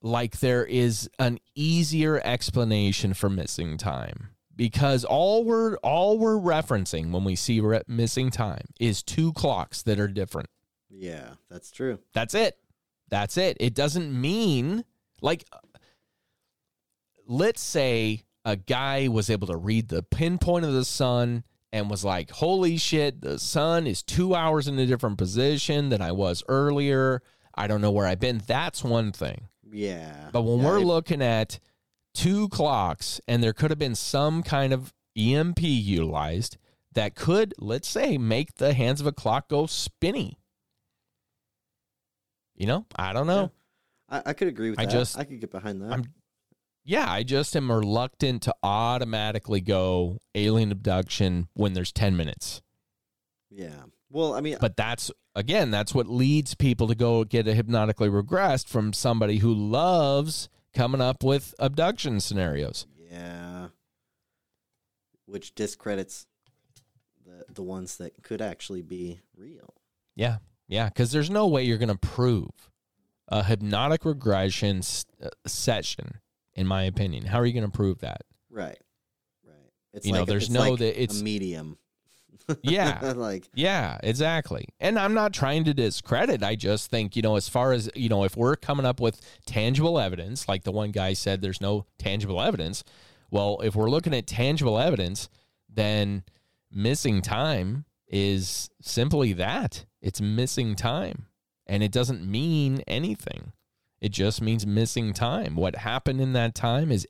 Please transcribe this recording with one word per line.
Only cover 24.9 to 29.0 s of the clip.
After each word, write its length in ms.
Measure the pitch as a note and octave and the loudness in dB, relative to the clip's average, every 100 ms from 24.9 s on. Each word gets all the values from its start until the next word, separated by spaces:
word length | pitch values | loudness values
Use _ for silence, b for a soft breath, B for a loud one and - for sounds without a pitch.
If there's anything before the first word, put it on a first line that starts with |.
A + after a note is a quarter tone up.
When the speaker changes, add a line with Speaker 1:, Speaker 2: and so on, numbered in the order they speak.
| B2 A#2+ G2+ | 2 0 -2
Speaker 1:
position 720 | F2+ G#2+ C#3 D3 - D3 C#3+ | -2 2 2 2 0 0 2
than 120 | A2 | 0
I 100 | F2 | 0
was 320 | F#2 F#2+ F2 - | 0 0 -2 0
earlier. 760 | C3+ C#3+ C#3+ C#3+ C3+ C3 B2+ b b b - | 0 2 2 2 2 2 0 b b b -6
I 120 | G#2 | -2
don't 140 | G#2+ | 2
know 100 | G#2 | 2
where 140 | G#2 F#2+ | 4 2
I've 140 | F#2 | 2
been." 220 | B2+ A#2 G#2 | 0 -2 -2
That's 380 | B2 E3+ - | -2 -2 -4
one 280 | B2 A#2 | 0 0